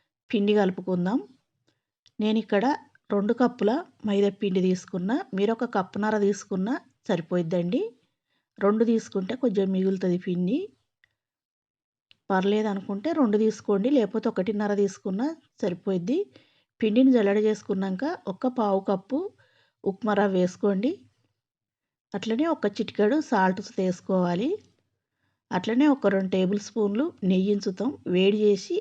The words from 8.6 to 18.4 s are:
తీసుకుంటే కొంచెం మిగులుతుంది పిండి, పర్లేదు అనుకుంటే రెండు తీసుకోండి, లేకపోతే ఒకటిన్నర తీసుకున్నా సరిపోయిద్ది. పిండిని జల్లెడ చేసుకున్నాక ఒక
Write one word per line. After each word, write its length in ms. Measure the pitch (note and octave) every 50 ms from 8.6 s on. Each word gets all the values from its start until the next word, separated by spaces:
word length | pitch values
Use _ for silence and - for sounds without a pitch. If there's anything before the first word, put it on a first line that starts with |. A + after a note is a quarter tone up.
| G3+ G3+ G#3+ A3 A#3
తీసుకుంటే 500 | A#3 A3+ A3 - - - G3 F#3+ - -
కొంచెం 320 | - C4+ A#3 F#3+ G3+ F#3+ F#3+
మిగులుతుంది 480 | F#3+ F#3 F#3+ F#3+ G3 F#3 F#3+ F3+ F3 F3+
పిండి, 400 | - F#3+ F3 F3+ F3+ F#3 B3+ E4+ G4+ - _ _ _ _ _ _ _ _ _ _ _ _ _ _ _ _ _ _ _ _ _ _ _ _ _ _ _ _ _ _ _ -
పర్లేదు 400 | G3 F#3 F#3 G3+ G#3 G#3+ G#3+ G#3+
అనుకుంటే 400 | G3 G3 - - G3+ G3+ G#3 D#4+
రెండు 240 | E4 D#4+ C4 G#3+ G#3 G#3
తీసుకోండి, 500 | A3 A3 G#3+ - - - G3+ F#3+ G#3 C4+
లేకపోతే 380 | D4 B3+ G#3 F#3+ - A3 - A#3
ఒకటిన్నర 440 | - F#3+ F#3 A3 G#3 G3+ G#3+ G#3 G3+
తీసుకున్నా 540 | G3+ G3+ F#3+ G3 - - G3+ F#3 G#3 C4 D#4 E4 - _ _ _ -
సరిపోయిద్ది. 600 | A3 F#3 F3 F3+ - G3+ F#3+ F3+ E3+ G#3 C#4+ F#4 G4+ - _ - _ _ _ _ _ _ _ _
పిండిని 320 | A#3 G#3+ G#3 B3+ C4+ C4+
జల్లెడ 260 | B3 A#3 G3+ G3 G3+ G#3+ G#3+
చేసుకున్నాక 600 | G#3+ G#3+ G#3+ - - G3 F#3+ G3 F#3+ F#3 F#3 C4 D#4 F#4 - - G3
ఒక 180 | F#3 -